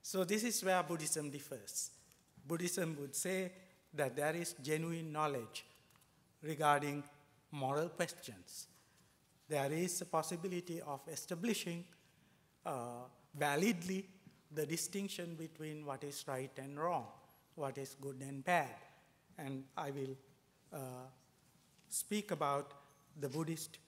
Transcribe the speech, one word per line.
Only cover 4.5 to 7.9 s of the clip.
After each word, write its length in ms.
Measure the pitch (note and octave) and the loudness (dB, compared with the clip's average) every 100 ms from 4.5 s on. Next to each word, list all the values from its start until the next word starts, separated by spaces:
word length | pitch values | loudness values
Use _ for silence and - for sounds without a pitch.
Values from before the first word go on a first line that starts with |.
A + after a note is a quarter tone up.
| - | -4
genuine 480 | C3 D#3 E3 E3 D#3+ | 0 2 2 -2 -2
knowledge 540 | D3+ D3+ C#3 A2 - - - - - - _ _ _ | 2 2 2 -4 -10 -12 -20 -20 -20 -20 _ _ _
regarding 640 | D3+ D3+ D3+ C#3+ D3 D3 C#3+ - - - _ | -4 4 8 8 6 -2 -6 -16 -20 -20 _
moral 380 | D3 C3 C#3+ | -2 2 2
questions. 760 | E3+ | 0